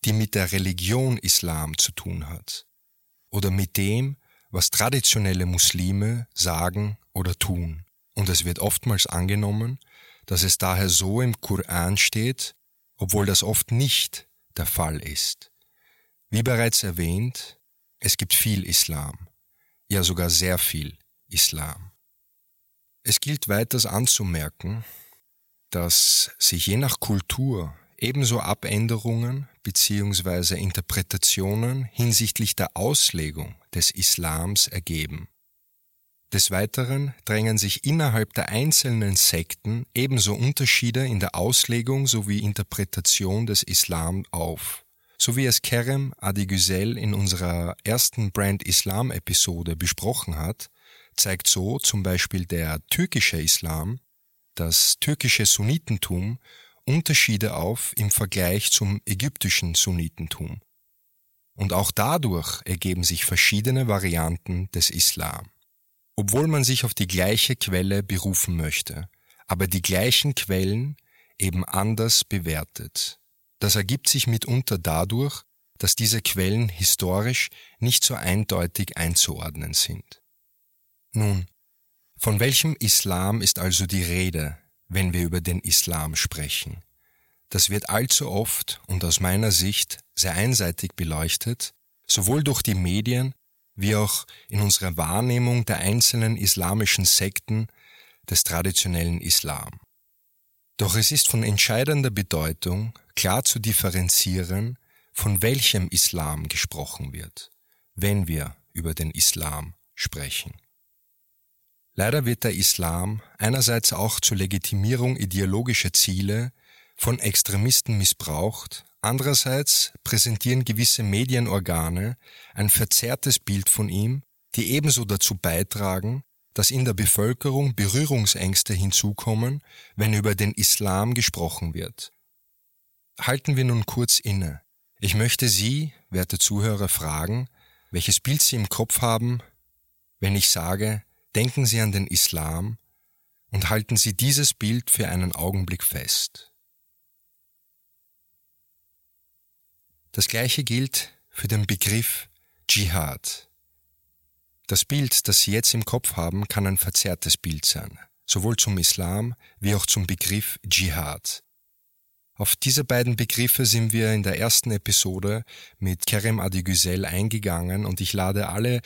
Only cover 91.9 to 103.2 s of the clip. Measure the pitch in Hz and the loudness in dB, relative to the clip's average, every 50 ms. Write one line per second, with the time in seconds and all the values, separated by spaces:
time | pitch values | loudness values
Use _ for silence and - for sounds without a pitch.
91.9 | _ _ _ - - 110 95 98 127 151 147 143 131 - - 113 104 92 90 87 | _ _ _ -2 0 0 2 2 2 2 2 2 0 0 0 0 0 2 2 2
92.9 | 90 104 107 117 123 123 131 131 131 _ _ _ _ _ _ _ _ 98 98 104 | 0 0 0 0 0 0 -2 -4 -6 _ _ _ _ _ _ _ _ -4 0 0
93.9 | 107 104 107 104 - - - - - - - - - 101 104 101 92 - 95 92 | 2 2 2 0 -2 -4 -6 -8 -20 -20 -14 -6 -2 0 2 2 2 2 0 -2
94.9 | 82 80 80 78 90 104 120 123 120 120 123 120 120 120 113 - 104 73 82 95 | -2 -2 -2 0 0 0 0 2 2 2 2 2 2 0 0 0 -2 0 0 0
95.9 | 107 120 - - - 117 113 110 117 92 98 92 - 95 90 87 98 110 107 - | 2 4 2 2 2 2 0 0 0 0 0 0 0 0 0 0 0 0 2 0
96.9 | - - 92 - - - 95 98 - - - - 110 110 110 - _ _ _ - | 2 2 4 4 4 4 2 0 -4 -6 -4 -2 -2 -2 -2 -4 _ _ _ -20
97.9 | - - - - _ _ _ - 90 - - - 85 85 87 95 87 - - 92 | -20 -20 -20 -20 _ _ _ -2 0 0 0 2 0 0 -2 0 0 0 0 0
98.9 | 87 85 85 85 85 85 - 85 - - - 80 71 65 - - - - _ _ | 0 0 0 0 -2 -2 0 0 0 2 2 -2 -6 -8 -10 -14 -16 -20 _ _
99.9 | _ _ _ _ _ _ _ _ _ _ _ _ _ _ _ _ _ - 107 90 | _ _ _ _ _ _ _ _ _ _ _ _ _ _ _ _ _ -2 0 2
100.9 | 87 110 110 - 151 139 - - - 113 113 110 101 98 - - 110 113 139 147 | 2 2 2 4 4 4 2 4 2 2 2 2 2 2 2 2 2 2 2 2
101.9 | 151 147 131 123 101 101 98 - - 80 78 78 76 - - 90 90 98 110 117 | 2 2 2 0 0 -2 -2 0 -2 -2 0 -2 -4 -4 -4 -4 -2 -2 -4 -6
102.9 | - - _ _ _ - | -8 -12 _ _ _ -2